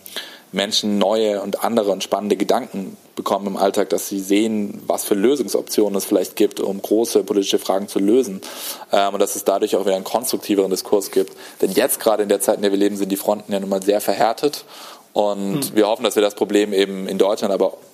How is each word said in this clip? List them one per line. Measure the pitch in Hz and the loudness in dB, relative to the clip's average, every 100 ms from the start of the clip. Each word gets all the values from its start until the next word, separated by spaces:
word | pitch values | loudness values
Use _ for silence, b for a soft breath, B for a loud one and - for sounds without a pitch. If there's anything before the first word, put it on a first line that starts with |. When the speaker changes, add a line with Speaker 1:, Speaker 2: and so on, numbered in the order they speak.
| - B B B B | -12 B B B B
Speaker 1:
Menschen | 92 101 - 107 101 | -4 -2 -2 0 0
neue | 95 110 107 101 | 2 2 2 0
und | 101 - | -4 -4
andere | 104 117 101 | 0 0 2
und | 95 | 0
spannende | - 98 104 98 | 0 -2 0 0
Gedanken | 92 107 127 101 95 - - - | 2 0 -2 -10 -10 -12 -16 -8
bekommen | - 98 98 | -2 -2 -2
im | 98 | 0
Alltag, | 98 104 95 | 0 2 0
dass | 92 - | -2 -2
sie | 101 | -6
sehen, | 95 101 110 107 101 - - | 0 2 2 0 -4 -8 -6
was | 98 | -4
für | - 101 | 0 2
Lösungsoptionen | 110 147 101 - - - 104 98 | 2 2 0 -2 0 2 2 0
es | - | 0
vielleicht | 98 - - | 0 0 0
gibt, | 104 - | 0 0
um | - 98 | -4 -4
große | - 107 113 104 | 0 2 4 2
politische | 98 101 98 101 | 2 0 2 -2
Fragen | - 95 101 | 0 -2 -2
zu | 101 | 0
lösen. | 98 127 117 95 B B B B B | 4 4 2 -6 B B B B B
Ähm, | 101 98 98 | 0 2 0
und | |
dass | 101 - | -2 0
es | - | 0
dadurch | 98 104 95 | 2 2 0
auch | 98 | 2
wieder | 95 | 0
einen | |
konstruktiveren | 98 113 123 101 - 98 95 | 0 -4 -2 -4 0 2 2
Diskurs | 92 - 104 - | 0 0 0 2
gibt. | 95 95 - B B | -2 -2 -6 B B
Denn | 98 | 0
jetzt | 95 135 - | 2 0 2
gerade | 113 107 | 2 2
in | 104 | 2
der | 101 | 2
Zeit, | - 104 | 2 2
in | |
der | 101 | 2
wir | 98 | 2
leben, | 101 101 | 2 0
sind | 98 | -2
die | 98 | 0
Fronten | - 104 - | 0 -2 -2
ja | 101 | -4
nun | 98 | -2
mal | 98 | -2
sehr | 98 104 | 2 0
verhärtet. | - 98 113 120 147 - - B B B B | 0 0 0 2 -2 -4 -14 B B B B
Und | - 104 101 98 98 98 | 0 0 0 -2 -2 -2
Speaker 2:
Hm. | 104 | 2
Speaker 1:
wir | 104 | 2
hoffen, | 113 | 2
dass | 110 107 | 0 2
wir | |
das | 101 - | 2 0
Problem | 98 101 104 | 0 2 2
eben | 98 98 95 95 | 2 0 -2 -4
in | 95 | 0
Deutschland, | 95 110 104 | 0 0 0
aber | 95 95 - - | 0 0 -2 -16